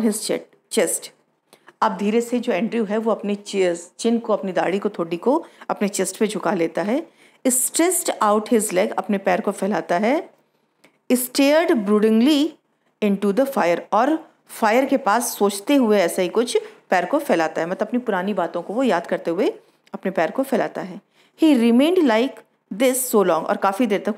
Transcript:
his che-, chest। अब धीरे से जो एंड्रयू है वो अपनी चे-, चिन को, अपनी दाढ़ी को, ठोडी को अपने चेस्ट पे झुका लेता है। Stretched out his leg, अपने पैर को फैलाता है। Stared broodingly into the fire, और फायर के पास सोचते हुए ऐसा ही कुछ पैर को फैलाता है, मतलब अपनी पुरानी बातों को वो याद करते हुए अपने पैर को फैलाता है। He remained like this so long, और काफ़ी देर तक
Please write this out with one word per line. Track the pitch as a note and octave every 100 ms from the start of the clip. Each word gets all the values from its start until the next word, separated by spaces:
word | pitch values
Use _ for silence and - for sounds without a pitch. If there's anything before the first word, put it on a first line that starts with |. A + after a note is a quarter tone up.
his | A3 G#3
che-, | - - - _ _
chest। | - E3 - - _ _ _ _ _ _ -
अब | A3 F#3+
धीरे | G3+ A#3
से | A#3 B3
जो | A#3+
एंड्रयू | F3+ A3 A3+
है | G3+ A3
वो | A3
अपनी | G3+ G3+
चे-, | G3+ - G3 F#3 E3+ - -
चिन | A3+ A#3
को, | A3+
अपनी | G3 F#3+
दाढ़ी | E3 E3 G3
को, | G3+
ठोडी | G3+ E3 F3
को | A3+ D#4 - - -
अपने | F#3+ G3+
चेस्ट | G3+ F#3+ -
पे | G#3
झुका | F#3+ F3
लेता | F3+ E3 E3
है। | G3+ C4+ E4 _ _ _ C4
Stretched | - - - E4+ F4 - -
out | G#3+ G#3+
his | G#3+ A#3 -
leg, | F3+ A3+
अपने | - - G3
पैर | G3 F3+
को | G#3
फैलाता | F#3+ G3 F3+ - F3+
है। | G#3+ D#4 F#4 _ _ _ _ _ _ _ -
Stared | B3 - - C#4 D4+ F4
broodingly | C4 G3+ G#3 A3 A3 C4 C#4+ D#4+ - _ _ _ -
into | G#3 G3 G3+
the | G3 C4+
fire, | G#3+ E3+ E3 -
और | G#3 C4 D#4+ - _ -
फायर | - G#3+ A#3+
के | C#4 C4+
पास | G3 A3+ A#3+ -
सोचते | G3+ - -
हुए | C#4+ A3+ G#3
ऐसा | F3 F3+
ही | F3+
कुछ | G#3 B3 G#4+ - - -
पैर | F#3
को | F3+ D4
फैलाता | E4 E3+ D#3+ E3
है, | E3
मतलब | F#3+ A3
अपनी | B3
पुरानी | B3 F#3+ F#3+
बातों | G3 E3 F3
को | E3+
वो | G#3+
याद | C4 F3 E3+
करते | F3 E3+
हुए | E3+ D#4 - _ _ _
अपने | - F#3+
पैर | F#3 D#3+
को | G#3
फैलाता | C4+ G#3 D#3 E3+
है। | F3+ F3+ - _ _ -
He | D#4+ C4 A#3
remained | A#3 D4+ F#4
like | C#4+ A3 C4 - - _ - F#3+
this | C4 C4
so | - G#3+
long, | F3+ D#3+
और | - -
काफ़ी | G3 G3 A#3+
देर | F#3+
तक | -